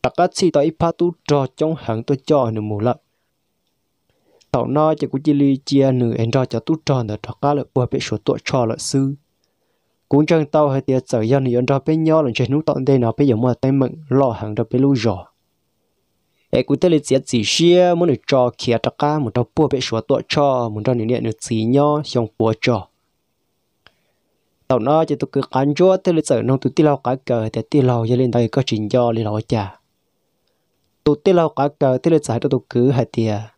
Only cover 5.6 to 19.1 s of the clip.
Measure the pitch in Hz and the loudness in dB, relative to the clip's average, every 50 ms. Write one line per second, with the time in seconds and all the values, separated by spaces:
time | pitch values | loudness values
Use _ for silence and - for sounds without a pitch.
5.6 | _ - 143 139 135 135 131 127 123 117 110 - 113 113 117 135 127 - - 117 | _ 0 2 2 4 4 2 2 0 0 0 -2 -2 0 0 0 -2 0 -4 -8
6.6 | - - 165 151 _ - 143 131 117 104 107 104 - - - _ - 143 147 143 | -2 -2 -4 -4 _ -2 -2 -2 -2 -4 -8 -10 -10 -14 -12 _ -2 -2 -2 -2
7.6 | 127 _ _ 135 123 120 - - - - - 107 _ - - - _ - - 113 | -4 _ _ -2 -2 0 -2 -6 -4 -4 -6 -4 _ -2 -2 -2 _ -4 -2 0
8.6 | - - 110 - - - - 139 135 135 143 - _ _ _ _ _ _ _ _ | 0 0 -2 -6 -8 -4 -2 -2 -2 -2 -4 -8 _ _ _ _ _ _ _ _
9.6 | _ _ _ _ _ _ _ _ _ _ 139 143 156 151 175 160 156 143 - 156 | _ _ _ _ _ _ _ _ _ _ 2 2 2 4 2 0 0 0 2 2
10.6 | 151 143 135 135 127 - 131 131 127 - - 117 110 110 135 139 135 127 117 120 | 2 2 0 -2 -2 0 -2 -2 -2 -2 -2 -2 0 2 0 0 2 0 0 0
11.6 | 127 127 139 139 - - 156 160 160 160 156 160 156 127 113 - 127 110 135 151 | 0 0 -2 -2 0 -2 -2 0 2 2 2 2 2 0 -2 -2 -2 0 -2 -2
12.6 | 156 - 143 143 131 139 139 131 120 113 110 - 143 139 117 107 120 127 120 - | -2 -2 -4 -2 0 2 2 2 2 0 0 0 2 2 2 2 2 0 0 0
13.6 | - 131 135 139 135 123 - - 156 143 127 135 139 131 113 98 - 107 107 - | -2 0 2 2 0 0 -2 -10 -8 -2 0 2 2 2 -2 -4 -8 -8 -4 -6
14.6 | 113 - - 123 135 139 139 123 104 117 98 90 87 - _ _ _ _ _ _ | -4 -2 0 0 2 2 2 2 0 -2 -2 -2 -10 -18 _ _ _ _ _ _
15.6 | _ _ _ _ _ _ _ _ _ _ _ _ _ _ _ _ _ _ - 120 | _ _ _ _ _ _ _ _ _ _ _ _ _ _ _ _ _ _ -2 -2
16.6 | 127 - 143 - - 185 165 151 143 - 135 131 131 - - 120 104 - - - | 0 0 -2 0 2 2 2 2 0 0 -2 -2 0 0 -2 -2 0 0 0 2
17.6 | 165 170 175 180 180 180 175 170 175 175 131 113 _ - - 131 123 120 - - | 4 4 6 6 4 4 2 2 2 0 0 -2 _ 0 2 2 2 0 -2 -4
18.6 | - - 117 113 - 120 - _ - 147 | -2 -2 -2 0 0 -4 -2 _ -2 0